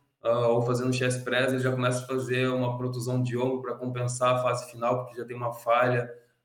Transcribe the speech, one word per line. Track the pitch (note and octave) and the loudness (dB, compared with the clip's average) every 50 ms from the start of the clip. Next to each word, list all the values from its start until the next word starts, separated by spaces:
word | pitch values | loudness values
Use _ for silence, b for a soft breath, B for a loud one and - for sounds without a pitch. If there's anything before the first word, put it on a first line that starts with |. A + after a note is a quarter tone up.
| _ _ _ _ - | _ _ _ _ 0
ah, | A#2 A#2 A#2+ A#2+ A#2 | 0 2 4 4 4
ou | A#2 A#2+ B2 | 4 4 4
fazendo | B2+ B2 A#2+ B2+ C3 B2+ | 2 2 0 2 0 0
chest | B2+ B2+ B2+ B2 - - | 2 2 0 0 -2 -2
press, | B2 A#2+ B2 C3 C3 C3 | -2 0 2 2 2 2
ele | B2+ B2+ | 2 0
já | C3 B2 | 0 0
começa | B2 B2 B2 B2+ B2+ - | 2 0 0 0 0 -2
a | |
fazer | - C3 C3 B2+ B2 B2 B2+ B2+ B2+ | -4 -4 -4 -2 0 0 0 2 2
uma | B2+ B2+ B2+ B2 B2 - | 2 0 0 0 -2 -2
protusão | B2+ B2+ B2 B2 A#2 B2 B2+ B2+ B2+ | -4 -4 -4 -4 -4 -2 0 0 0
de | B2 A#2+ | 0 0
ombro | A#2+ B2+ C3 C3 B2+ | 0 0 0 0 -2
pra | B2+ A#2 A#2 | -4 -6 -6
compensar | - B2+ B2+ B2 B2 B2 B2 - - B2 B2+ B2+ | -6 -6 -6 -4 -4 -4 -4 -2 2 2 2 4
a | B2+ B2+ | 4 2
fase | B2 A#2 A#2 - - | 0 0 -2 -4 -8
final, | - A#2 A#2 A#2+ B2+ B2 B2 | -8 -2 0 0 0 0 -2
porque | - - A#2+ | -6 -8 -10
já | A#2 | -10
tem | A#2+ B2 | -8 -6
uma | A#2+ B2 A#2+ A#2 | -6 -4 -6 -6
falha, | - - A#2 A#2 A#2+ B2 B2+ B2 A#2+ A#2+ - B B B B B B | -4 0 2 4 4 4 4 2 0 -2 -4 B B B B B B